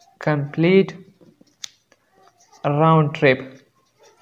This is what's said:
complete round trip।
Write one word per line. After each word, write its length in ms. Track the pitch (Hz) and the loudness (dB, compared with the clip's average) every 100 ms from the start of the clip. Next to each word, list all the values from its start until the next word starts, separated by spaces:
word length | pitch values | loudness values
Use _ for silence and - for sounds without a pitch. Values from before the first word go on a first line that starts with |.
| _ - | _ -10
complete 920 | - 151 143 156 165 190 190 - - _ _ _ _ _ - _ _ _ _ _ _ _ _ _ 147 | -6 -4 -4 -2 2 2 0 -6 -20 _ _ _ _ _ -20 _ _ _ _ _ _ _ _ _ -4
round 500 | 147 160 160 147 - | 0 2 4 2 0
trip। 380 | 143 127 - - _ _ _ _ _ _ | 0 0 -4 -20 _ _ _ _ _ _